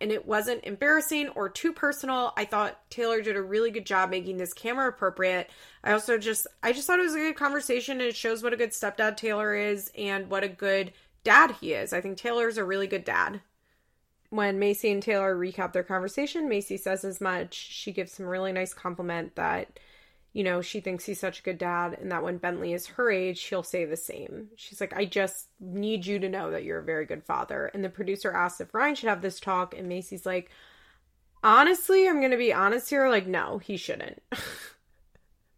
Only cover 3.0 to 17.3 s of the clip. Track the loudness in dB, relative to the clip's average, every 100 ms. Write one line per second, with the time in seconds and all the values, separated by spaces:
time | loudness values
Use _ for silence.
3 | 0 0 0 -2 -2 0 0 -2 0 2
4 | 2 0 -4 -4 -6 -6 -4 0 0 0
5 | -2 2 2 0 -2 -12 -20 -6 0 2
6 | 2 0 2 -2 -4 -2 0 0 4 4
7 | 4 2 0 0 0 0 0 0 0 -2
8 | -2 -2 -2 -2 -2 0 0 -2 -4 0
9 | 0 0 -2 0 0 0 0 -2 -6 -6
10 | -4 -4 -2 -2 -2 -2 0 2 0 -8
11 | _ _ 8 10 10 4 -2 -2 -2 -2
12 | -4 -4 -2 0 0 0 -2 -2 0 -2
13 | 0 0 0 -2 -12 _ _ _ _ _
14 | _ _ _ 0 0 2 2 2 2 0
15 | 2 2 2 2 -2 -2 -2 -2 -2 -2
16 | -2 -2 -2 -2 0 0 -2 -6 -2 -2
17 | -4 -4 -2